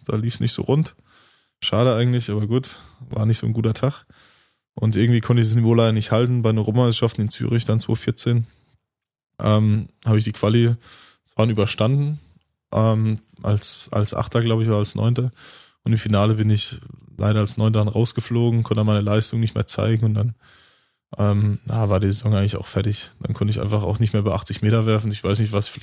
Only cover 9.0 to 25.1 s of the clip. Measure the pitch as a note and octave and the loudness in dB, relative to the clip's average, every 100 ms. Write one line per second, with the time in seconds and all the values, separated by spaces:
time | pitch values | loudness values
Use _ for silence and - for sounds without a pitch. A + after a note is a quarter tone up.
9 | _ _ _ - G#2+ G#2+ G#2+ G#2+ - _ | _ _ _ -4 2 2 4 0 -2 _
10 | A2+ G#2+ A2 G#2+ G#2 A#2 A#2 A#2+ - - | 0 0 0 -2 2 4 2 0 -6 -20
11 | - _ _ - A2+ G#2+ G2+ - A2 C#3 | -20 _ _ 0 0 2 0 0 0 2
12 | C#3+ D3+ - _ _ _ - G#2+ A2 A2 | 0 -4 -12 _ _ _ -6 0 2 2
13 | A2 G#2+ _ - - G#2 - - - G#2 | 0 -2 _ -10 -2 -2 -2 -8 -6 -2
14 | G#2 - - A#2+ A#2 A2+ A2 G#2 G#2 - | -2 -2 -2 -2 0 0 2 0 0 -2
15 | G#2+ B2 B2+ - - - - _ - A2 | 0 0 -2 -6 -20 -20 -20 _ -2 -2
16 | G#2+ G#2 G#2+ A2 G#2+ G#2 - - - - | 0 2 2 2 2 0 -2 -12 -18 -20
17 | - - G2+ G#2+ G#2 - A2 A2 G#2+ A2 | -18 -4 0 2 0 0 0 2 0 0
18 | A2+ - - A#2 A#2+ A#2 A2+ G#2+ G#2+ G#2 | -2 -2 -4 0 2 2 0 0 2 2
19 | G#2 G#2+ G#2+ A2+ A2 A2 A2 - G#2 A2+ | 2 0 0 -2 -2 -2 -4 -2 0 0
20 | A2 G#2+ A2+ A2 _ - _ _ _ _ | 0 0 -2 -4 _ -20 _ _ _ _
21 | - - G#2 G2+ G#2 G2+ - A2+ G#2 F#2+ | -14 -2 0 2 0 -2 -4 -2 0 2
22 | G2 G2+ G#2+ G#2 G2 - - - G#2 G#2 | 0 0 0 2 0 -2 -6 -4 -2 -4
23 | - - - G#2+ G#2+ G#2+ G2+ G#2 F#2 G#2 | -8 -12 -6 -2 -2 -2 -2 -2 -2 0
24 | A2+ G#2+ G#2 F#2+ - - G#2+ A2+ A2 G#2+ | 0 2 0 0 -2 -2 2 2 4 2
25 | G#2+ | 0